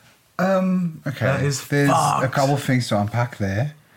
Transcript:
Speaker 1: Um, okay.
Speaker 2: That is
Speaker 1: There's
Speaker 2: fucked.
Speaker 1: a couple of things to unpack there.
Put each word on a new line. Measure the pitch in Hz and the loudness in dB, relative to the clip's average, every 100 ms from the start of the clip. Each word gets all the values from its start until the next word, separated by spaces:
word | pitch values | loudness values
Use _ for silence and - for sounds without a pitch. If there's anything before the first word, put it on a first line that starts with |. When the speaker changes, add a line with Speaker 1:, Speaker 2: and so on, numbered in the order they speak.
| _ _ _ - | _ _ _ -4
Speaker 1:
Um, | 190 190 185 185 170 160 151 | 0 2 2 0 -2 -4 -8
okay. | - 131 | -2 0
Speaker 2:
That | 135 | 0
is | 143 131 - | 0 -2 -2
Speaker 1:
There's | 143 143 | 2 4
Speaker 2:
fucked. | - 151 - 131 | 4 2 0 0
Speaker 1:
a | |
couple | 143 139 143 | 2 2 2
of | |
things | - 127 123 | 0 0 0
to | 104 | 0
unpack | 104 117 120 - | 0 0 -2 -2
there. | 98 101 147 - _ | -4 -2 -2 -6 _